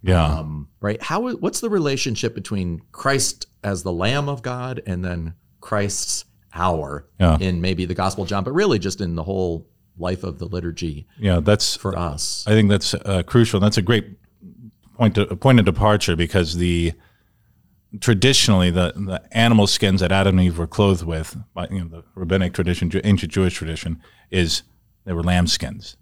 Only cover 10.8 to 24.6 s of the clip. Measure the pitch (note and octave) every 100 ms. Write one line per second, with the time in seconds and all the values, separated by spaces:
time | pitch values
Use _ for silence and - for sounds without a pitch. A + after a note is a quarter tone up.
10.8 | E2+ C#2+ - - G#2 F2 D#2 G#2 - -
11.8 | G2 F2+ E2+ D2+ - - - G#2+ G#2 G2+
12.8 | - - - F#2+ F2 A#2+ A2 G2+ G#2 G#2
13.8 | F2 A2+ - - _ _ - - A#2+ _
14.8 | _ - A2+ G2+ G2+ F#2 C3 B2 G2 D#2
15.8 | G#2 G#2 - E2 E2+ G2 E2 F2 F2 F2
16.8 | E2 D#2+ _ _ _ _ _ _ _ _
17.8 | _ G#2 - G#2 B2 C3+ - G2 F2+ F2
18.8 | F2+ - G2 F#2 _ A2+ A#2 A2+ G2+ -
19.8 | G2+ F#2+ F2+ F#2+ G2 F#2 F2+ E2+ E2 -
20.8 | G2+ F#2 E2 D#2+ D#2+ - - F2+ F2 F#2+
21.8 | E2+ E2 - - F2 F#2+ F2+ - F2 F2
22.8 | F2 F2 G#2 G2 E2+ G2 F#2 - D#2+ D#2+
23.8 | - E2 - _ _ F#2+ E2+ -